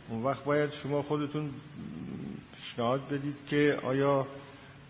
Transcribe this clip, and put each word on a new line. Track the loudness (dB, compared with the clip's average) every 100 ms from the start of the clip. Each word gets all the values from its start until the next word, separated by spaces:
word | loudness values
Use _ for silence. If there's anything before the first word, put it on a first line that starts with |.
| -8
اون | -2
وقت | 0 0
باید | 2 4 2
شما | 0 -2 0
خودتون | 2 0 0 -2 -4 -6 -12 -12 -10 -8 -8 -8 -8 -10 -12 -16
پیشنهاد | -10 0 2 2 0
بدید | -2 -2 -6 0
که | 4 6 4
آیا | 2 4 4 4 2 -4 -14 -18 -18 -18 -18